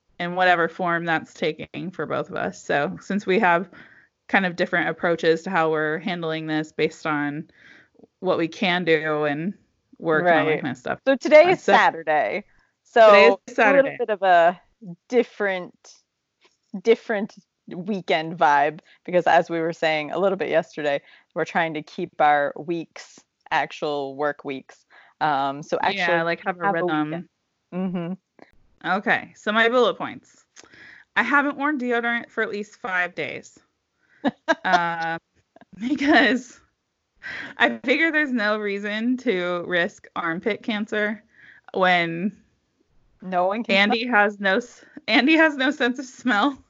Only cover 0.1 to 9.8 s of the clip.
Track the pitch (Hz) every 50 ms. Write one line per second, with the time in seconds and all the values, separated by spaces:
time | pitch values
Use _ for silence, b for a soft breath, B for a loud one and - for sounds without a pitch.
0.1 | _ _ 175 175 175 180 185 180 175 170 165 170 165 - 190 175 170 165 170 170
1.1 | 165 156 - - - - 185 160 160 - - - - 143 151 180 185 - 151 123
2.1 | 139 131 - - - - - 190 180 - - - - 143 - - 180 165 - -
3.1 | 196 202 202 190 185 175 - 180 170 170 190 - B B B B B B B B
4.1 | _ _ _ - - 202 190 180 170 175 180 180 - 175 165 160 160 - - 175
5.1 | 170 165 - 165 165 165 165 190 190 170 160 160 156 151 156 151 156 160 156 196
6.1 | 175 175 165 160 160 160 160 156 156 156 160 156 _ - 151 156 156 - - 165
7.1 | 151 147 147 147 143 151 170 b b b b b b b b b b _ - _
8.1 | _ _ - 180 156 131 165 160 160 - 214 185 175 180 180 165 160 156 151 156
9.1 | 151 147 151 147 143 147 165 196 202 - _ _ _ _